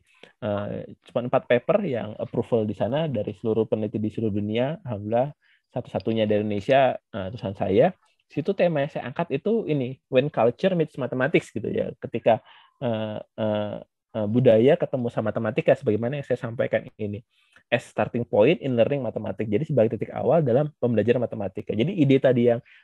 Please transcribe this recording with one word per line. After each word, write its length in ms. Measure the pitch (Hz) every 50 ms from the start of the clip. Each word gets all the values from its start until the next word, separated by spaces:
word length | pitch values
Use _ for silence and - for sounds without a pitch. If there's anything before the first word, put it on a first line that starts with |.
| - _ _ _ - - _ _ -
eh, 500 | 107 104 101 104 107 113 113 - - - - _ -
cuma 160 | - 123 120
empat 240 | 123 - 131 - _
paper 340 | 123 120 - - 165 214 202
yang 300 | 170 127 110 110 107 107 -
approval 420 | - - - 127 113 - 127 117 107 107
di 80 | 101 -
sana 320 | 101 104 127 151 165 156
dari 220 | 127 104 101 - 101
seluruh 320 | - - 113 107 113 110 -
peneliti 320 | - 107 110 104 - 110
di 80 | 107 107 -
seluruh 180 | - 110 110
dunia, 480 | 98 104 101 104 107 117 123 135 160 - -
alhamdulillah 480 | 127 117 98 104 104 113 120 131 147 147 _ _ _ _ _ _ _ _
satu-satunya 500 | 123 - - - - - 117 113 113 107 104
dari 160 | 107 104 107
Indonesia, 500 | 107 104 101 98 - 131 135 135 127 123
eh, 320 | - - _ - 104 92 95 123
tulisan 240 | 113 - 98 95 -
saya. 340 | 98 98 95 107 143 185 - - _ _ _ _ _
Situ 320 | _ - 147 139 - 196 -
tema 280 | 196 175 165 143 139
yang 40 | 151 -
saya 120 | - - -
angkat 320 | 156 - 170 - 127 139
itu 240 | - 202 226 226 - -
ini, 320 | 151 143 127 120 131 - _ _
When 200 | 139 127 135 151 -
Culture 400 | 131 113 120 120 - - 190 185
Meets 240 | 170 147 - - -
Mathematics 520 | 127 117 - 127 - - - - - -
gitu 160 | _ 110 110
ya, 280 | - - - - - - -
ketika, 480 | - - - 117 - 123 110 110 - - - - _ _ _ _
eh, 360 | 139 120 113 110 110 107 107 -
eh, 560 | - - _ - 110 107 107 104 104 104 - 57 - - _ _ _ _ -
eh, 120 | 110 107 101
budaya 480 | 110 127 131 123 110 110 117 135 170 175
ketemu 300 | 147 - - 131 120 117
sama 240 | - - 110 107 101
matematika, 440 | 117 113 107 120 165 - - 135 -
sebagaimana 440 | - 123 104 104 117 120 147 143
yang 40 | 135
saya 160 | - 127 -
sampaikan 480 | - 117 117 123 113 - - 110 - - - -
ini, 240 | 107 101 104 104 - _ _ _ _ _ _ _ _ _
as 160 | 123 117 -
starting 400 | - _ - 107 - - 120 120
point 320 | - - 104 107 135 170 - -
in 80 | 135 123
learning 280 | 117 110 - 143 143
mathematics. 440 | 123 110 - 117 107 104 95 - 110
Jadi 200 | 113 104 104 156 -
sebagai 280 | 151 117 110 120 120 104
titik 160 | 110 - -
awal 280 | 113 104 110 143 170
dalam 320 | 151 123 113 135 151 151 - _
pembelajaran 400 | - 120 120 107 104 113 117 127
matematika. 520 | 120 - - 110 101 95 - 104 - - 101
Jadi 240 | 104 120 160 208 185
ide 200 | 143 135 135 135
tadi 320 | - 135 127 123 120 120
yang, 160 | 117 120 - _ - -